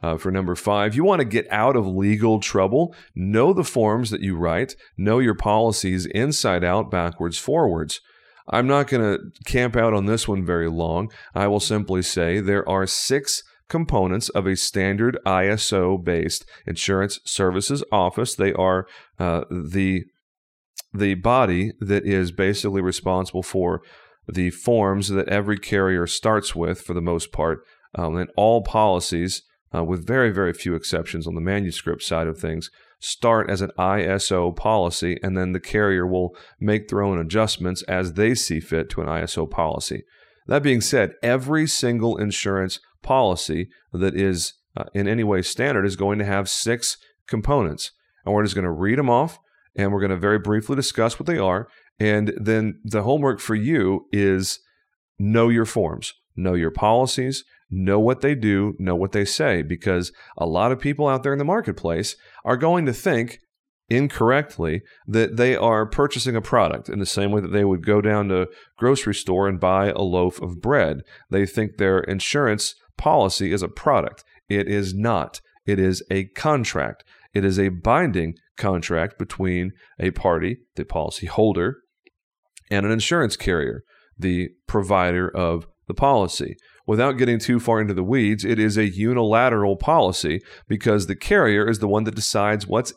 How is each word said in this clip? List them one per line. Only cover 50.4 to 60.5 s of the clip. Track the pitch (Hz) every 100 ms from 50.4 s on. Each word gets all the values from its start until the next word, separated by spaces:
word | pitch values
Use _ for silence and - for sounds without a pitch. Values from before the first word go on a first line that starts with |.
| 95 107 110 135
discuss | - - 113 -
what | -
they | 160
are. | 95 92 123 _ _ -
And | 107 104 104 -
then | 104 110 110 -
the | 110 107
homework | 104 143 139 104
for | - 107
you | 120 160 95 95 -
is | 101 98 95 95 - _ _ _ _ _ -
know | 101 113 117
your | 117 110
forms, | 117 85 - - - _ -
know | 92
your | 87 80
policies, | - 104 117 131 - 131 135 - _ -
know | 95 95 101
what | 117 127
they | 139 139
do, | 107 98 104 -
know | 95 87
what | 95
they | 104 101
say, | - 151 90
because | 73 85 101 90 90 - - -
a |
lot | 85